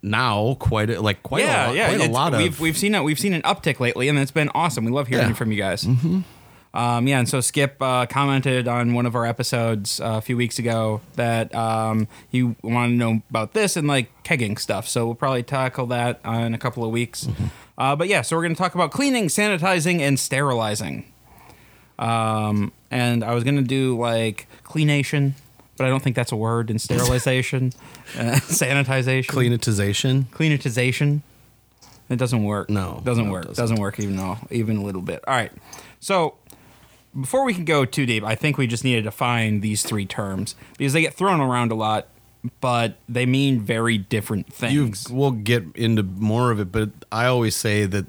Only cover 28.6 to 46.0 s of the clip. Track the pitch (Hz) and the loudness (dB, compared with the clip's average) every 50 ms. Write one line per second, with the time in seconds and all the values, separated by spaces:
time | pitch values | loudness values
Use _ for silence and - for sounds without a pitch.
28.6 | - 127 139 139 139 131 135 135 123 127 131 131 123 - - 135 123 120 120 113 | 0 2 2 2 2 2 2 0 2 2 2 0 0 -2 0 2 2 2 2 2
29.6 | - - 110 98 101 101 101 - - 135 131 135 135 117 - - 156 160 151 139 | 2 0 2 2 2 2 0 0 2 2 2 2 2 0 -2 0 2 2 2 2
30.6 | - 143 113 123 123 131 123 - 147 147 147 147 143 - - - - - _ _ | 0 -2 0 2 2 2 2 2 2 2 2 0 -2 -6 -20 -20 -20 -20 _ _
31.6 | _ _ _ _ - - - - - _ 127 120 127 120 120 117 104 104 104 101 | _ _ _ _ -20 -20 -20 -20 -8 _ -2 -2 0 0 0 0 0 0 -2 -4
32.6 | 95 - 104 101 95 87 - - 95 123 123 113 110 104 95 90 82 - - - | -2 -2 -2 -2 -2 -4 -8 -6 -4 0 0 0 0 0 -2 -6 -8 -8 -4 -2
33.6 | 120 113 113 110 101 95 95 - 104 101 98 95 95 92 90 113 - - - 120 | 0 0 0 0 0 -2 -4 -4 -4 -4 -2 -4 -4 -4 -6 -8 -10 -6 -4 -4
34.6 | 110 107 110 104 101 101 95 92 90 - 87 - - - 135 123 110 - - - | -2 0 -2 -2 -2 -4 -6 -6 -6 -6 -8 -8 -4 -2 -2 -2 -2 -4 -10 -18
35.6 | - - - - - - - _ - - 196 185 165 151 - _ _ - - - | -20 -20 -20 -20 -20 -20 -20 _ -4 0 0 2 2 0 -4 _ _ -20 -20 -20
36.6 | - - - - - - - _ _ _ _ 135 131 135 - 262 269 254 214 180 | -20 -20 -20 -20 -20 -20 -20 _ _ _ _ -8 -6 -2 0 2 2 2 0 -2
37.6 | 170 151 160 147 135 120 - - 139 120 117 110 104 107 110 - - 151 143 - | 0 2 2 2 2 2 0 0 2 2 2 0 2 0 -2 0 2 0 2 2
38.6 | 135 117 120 113 - 135 123 117 104 107 - - 135 120 120 117 113 110 107 104 | 0 0 0 0 0 2 2 2 0 -2 -4 -2 0 0 2 2 2 2 0 0
39.6 | 98 110 107 101 - - 117 107 98 92 - - 107 98 98 95 98 - - - | 0 0 -2 -2 -2 -2 -2 -4 -4 -4 -6 -6 -6 -4 -4 -6 -6 -8 -10 -16
40.6 | - - - - 139 139 131 165 160 156 - - 180 196 190 160 139 131 123 123 | -20 -20 -8 -4 -2 0 2 2 0 0 -2 0 0 2 2 2 2 2 2 2
41.6 | 120 113 113 110 110 107 107 107 - - - - _ _ _ _ - 123 - _ | 0 0 0 0 0 0 0 -2 -2 -6 -20 -20 _ _ _ _ -12 -12 -10 _
42.6 | - 127 123 120 117 117 - - _ - 120 123 127 127 127 135 139 139 135 120 | -2 0 2 2 2 0 -2 -6 _ -6 -4 0 0 2 2 2 2 2 2 0
43.6 | 104 98 117 113 113 117 113 107 95 - - 110 98 - 113 98 - - - - | 0 -2 -2 0 2 2 0 0 -2 -2 -2 -2 -2 -2 -4 -4 -4 -6 -8 -6
44.6 | - 117 135 147 143 117 104 - - - 120 131 139 139 127 110 101 104 120 120 | -2 0 2 2 0 0 -2 -6 -10 -6 -2 0 0 0 0 -2 0 0 0 0
45.6 | 92 76 - - 117 113 113 110 | 0 -4 -6 -2 0 2 2 2